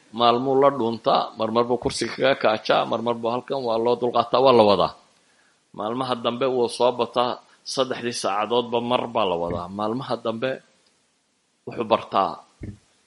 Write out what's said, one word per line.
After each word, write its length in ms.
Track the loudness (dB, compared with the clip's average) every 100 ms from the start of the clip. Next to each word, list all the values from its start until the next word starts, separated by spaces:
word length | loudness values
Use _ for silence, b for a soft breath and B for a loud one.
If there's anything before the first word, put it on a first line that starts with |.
| _
maalmuu 420 | 2 4 4 2 4
la 100 | 4
dhuuntaa, 520 | 4 -2 0 0 2 0 -4
marmar 260 | -2 0
buu 140 | 0 0
kursiga 380 | -2 -4 -6 0
kaga 200 | 0 2
kaajaa, 500 | 0 0 0 0 2
marmar 300 | -2 -2 -4
buu 140 | -2
halkan, 300 | -4 -4 -6
waa 140 | -2 0
loo 180 | 0 0
dulqaataa, 460 | 0 0 2 4
waa 120 | 6
la 100 | 8
wadaa. 300 | 8 6 2 -2 _ _ _ _ _ _ _
Maalmaha 420 | -10 -8 -6 -4 -2
dambe 300 | -4 -2 -2
wuu 220 | 0 -2
soo 240 | 0 0
bataa, 480 | 0 -2 -2 -2 -4 b b
saddexdii 500 | -10 -4 -2 -4 -6
saacadoodba 640 | -6 -4 -2 0 -2 -2 -4
mar 260 | -2 -2 -2
baa 180 | -2 -2
la 100 | -2
wadaa. 320 | -4 -6 -8
Maalmaha 460 | -6 -6 -6 -6 -6
dambe 340 | -6 -6 -6 -8 -14 _ _ _ _ _ _ _ _ _ -16
wuxuu 180 | -10 0
bartaa 460 | 0 2 0 0 -2 -16 _ -16 -16 _ _